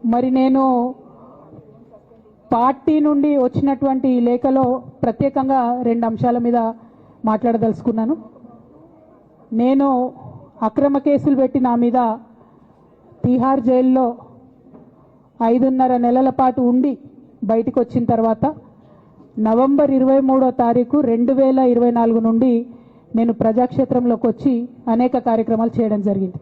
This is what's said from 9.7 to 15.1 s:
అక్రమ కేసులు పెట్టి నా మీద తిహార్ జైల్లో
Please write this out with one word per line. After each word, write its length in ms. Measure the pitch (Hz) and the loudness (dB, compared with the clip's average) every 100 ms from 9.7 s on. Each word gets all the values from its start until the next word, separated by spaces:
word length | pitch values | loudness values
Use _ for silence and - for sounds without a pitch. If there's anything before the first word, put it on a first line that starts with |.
| 269 277 254 254 - - - - - 220 | 2 0 0 -4 -8 -20 -20 -20 -6 -4
అక్రమ 300 | 254 285 277 285 | 0 0 0 0
కేసులు 300 | 285 294 277 | 0 0 0
పెట్టి 180 | 262 277 254 | 0 0 0
నా 40 | 240 | 0
మీద 140 | 240 247 233 226 - - - - - _ _ _ _ - | 0 0 -2 -4 -12 -20 -20 -20 -20 _ _ _ _ -6
తిహార్ 400 | 247 254 254 277 226 | -2 0 0 0 0
జైల్లో 360 | 254 262 262 247 240 - - - _ - - - _ _ | 2 2 2 0 -4 -18 -20 -20 _ -20 -20 -20 _ _